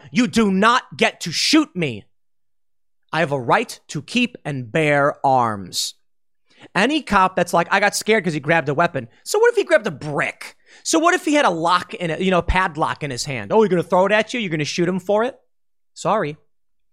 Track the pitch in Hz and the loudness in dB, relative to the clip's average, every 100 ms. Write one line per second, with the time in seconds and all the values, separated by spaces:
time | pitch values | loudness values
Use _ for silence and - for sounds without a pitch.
0 | - 180 220 226 208 190 220 254 - 131 | -4 -2 0 2 2 4 4 2 -2 -2
1 | 170 - 175 - - 311 294 180 147 104 | -2 -2 -8 -4 2 2 2 -2 -4 -6
2 | - _ _ _ _ _ _ _ _ _ | -14 _ _ _ _ _ _ _ _ _
3 | _ 156 160 139 120 196 247 - - 151 | _ -4 -2 -2 0 0 -2 -10 -12 -12
4 | - 240 240 - 151 135 117 160 151 143 | -4 -2 -2 -4 -10 -8 -4 -2 2 2
5 | 143 - 139 131 117 101 90 - - - | 2 0 2 2 0 -4 -8 -8 -8 -10
6 | _ _ _ _ _ _ - 175 240 311 | _ _ _ _ _ _ -6 0 0 0
7 | - 196 185 180 175 170 - 196 202 - | 0 2 2 0 0 0 2 2 2 0
8 | 208 220 170 147 147 165 143 143 175 135 | 0 0 0 -2 0 0 0 0 0 -2
9 | 117 _ - 415 466 415 302 311 208 139 | -10 _ -4 2 2 2 2 2 2 -8
10 | 151 147 135 - - - _ - - 330 | -6 -4 -4 -6 -16 -20 _ -12 -2 2
11 | 339 349 320 294 233 165 170 180 - 190 | 2 2 2 2 2 2 2 0 -2 -8
12 | 170 151 185 175 165 185 185 151 131 127 | -6 -2 0 2 2 0 0 -2 -4 -4
13 | 143 123 147 123 101 214 208 180 - 180 | -8 -8 -8 -8 0 2 4 2 2 2
14 | 196 214 214 247 190 156 143 - 170 185 | 4 2 0 -4 -4 -4 -4 -2 -2 -2
15 | 196 208 240 - _ _ _ _ _ - | -2 0 -2 -6 _ _ _ _ _ -8
16 | 160 214 147 151 _ _ _ _ _ | -2 -2 -4 -10 _ _ _ _ _